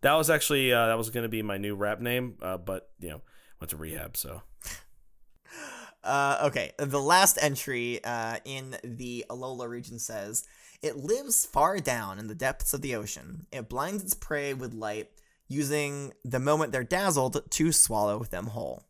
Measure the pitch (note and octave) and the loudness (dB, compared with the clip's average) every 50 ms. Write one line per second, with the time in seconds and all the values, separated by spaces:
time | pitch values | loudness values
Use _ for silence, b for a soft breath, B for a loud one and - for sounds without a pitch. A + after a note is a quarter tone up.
0 | - C#3+ D3 D#3+ D#3+ D3 E3 D3 - - D3+ C#3 C3+ B2+ B2 A#2 A#2 A2+ A2+ A2+ | 6 6 6 6 6 6 4 4 4 4 4 4 6 6 8 8 8 6 4 2
1 | A2+ A2+ A2 A#2+ A#2 A2+ G#2+ A2 G#2+ G#2+ G2+ G2 G2+ G#2 G#2 G2 G2+ G#2 G#2+ G#2 | 2 -2 -2 -2 -2 -2 -2 -2 -2 -2 -2 -2 -2 -2 -2 0 0 0 0 0
2 | A#2 A#2+ A#2+ B2+ B2+ B2 G#2 - - F2+ F#2+ F#2 F2 F#2+ F#2+ F#2 - - - _ | 0 0 0 0 -2 -4 -8 -8 -6 -6 -6 -6 -4 -4 -6 -6 -6 -10 -18 _
3 | F#2 F2 D2+ D2 - b b b b b b b - D#2 - D2+ D#2 D#2+ D#2 D#2 | -10 -10 -10 -10 -14 b b b b b b b -10 -8 -8 -8 -6 -8 -8 -8
4 | - D#2+ - - - - - - - - - - B B B B B B - - | -8 -8 -6 -8 -8 -6 -8 -12 -14 -16 -20 -14 B B B B B B -20 -20
5 | - - - - - _ - - _ B B E4+ D4+ B B B B B B B | -20 -20 -20 -20 -20 _ -20 -20 _ B B -16 -14 B B B B B B B
6 | - - C3 C#3+ C#3 C#3 C#3+ - C#3 D3 B2+ C3 G2 - - - D3 C#3 C3+ C#3+ | -2 0 2 2 4 4 2 2 2 2 2 2 -2 -2 -4 -6 -4 0 0 0
7 | C#3 C#3+ F3 F3+ G3 G3 - - - D3+ C#3 C3+ - - C3+ B2 A#2+ A#2+ A#2+ A2+ | 4 6 6 8 8 8 6 4 4 2 2 0 -4 -4 -4 -2 -2 -2 -4 -4
8 | - A#2 A#2+ A#2 A2+ A2+ A#2 A2+ - - C3+ C3+ C3 C3 B2+ - - A#2+ A#2 A#2 | -4 -4 -4 -2 -2 -4 -6 -8 -8 -8 -10 -10 -10 -10 -12 -12 -10 -10 -10 -10
9 | B2+ B2 A#2+ A#2+ A2 - A#2 B2 B2+ C3 C3 B2 B2+ A#2 A#2+ A#2+ A#2+ - A#2+ A#2 | -8 -8 -8 -8 -8 -10 -10 -10 -8 -8 -8 -8 -8 -8 -8 -10 -10 -12 -10 -8
10 | - - A#2 A2 G2 G#2 A2 A2 - B B B B B B B - D3+ - C#3+ | -8 -8 -6 -6 -8 -4 -4 -6 -6 B B B B B B B -4 -4 -4 -2
11 | C3+ D#3 G#3+ C4 C#4+ C#4 A3 - - - - C3+ C#3+ E3+ G3 G3+ D3 C3+ B2+ A#2 | 0 0 0 0 0 2 2 2 2 2 4 4 4 4 4 2 0 0 0 0
12 | A2 G2 F#2+ G2 A2 A2 G#2+ - C3 B2+ C3+ - - - - C#3 C#3 C#3 B2 A2+ | -2 -6 -8 -8 -10 -10 -8 -2 -2 -2 0 0 0 0 0 -2 -2 -2 -2 -2
13 | G#2 G#2 - - B1+ - - D#3+ - - - C3+ A#2 A2+ - B2+ C#3+ E3+ G3 G#3 | -4 -6 -8 -10 -12 -12 -14 -14 -14 -10 -10 -10 -8 -6 -4 -4 -2 -2 -2 -6
14 | G3 F#3 G3 G#3 - - D#3 D3 C#3+ C#3+ C3+ C3 B2+ B2 A#2 A2 A2 G#2+ G#2 G#2+ | -4 -4 -4 -4 -2 -4 -2 -2 0 -2 -4 -4 -6 -8 -8 -6 -6 -4 -4 -4
15 | - - _ b b b b b b _ C3 C#3+ D3+ C#3 D3 D3+ D3 C#3+ C#3+ C#3+ | -8 -10 _ b b b b b b _ -4 -2 0 0 2 0 0 0 -2 -6
16 | C#3 C3+ - _ _ B2 A#2 B2+ B2+ C#3+ D3+ D#3 D#3+ B2+ G#2+ C3 B2 A2 - F3+ | -8 -10 -12 _ _ -2 -2 0 4 4 4 4 4 2 0 -2 0 0 0 2
17 | G3+ G3 E3+ C#3 C3 C3 - C#3+ - - - - D#3 E3 D#3 - - - A2+ G#2+ | 2 2 4 4 2 2 0 -2 -4 -2 0 2 4 4 6 6 4 4 4 2
18 | G#2 G#2 G#2 G#2+ A#2+ A2 - F2+ F#2+ A#2 G#2+ A#2 - C2+ A#1+ - - _ | 2 2 2 0 -2 -4 -6 -6 -6 -6 -8 -6 -6 -8 -8 -10 -14 _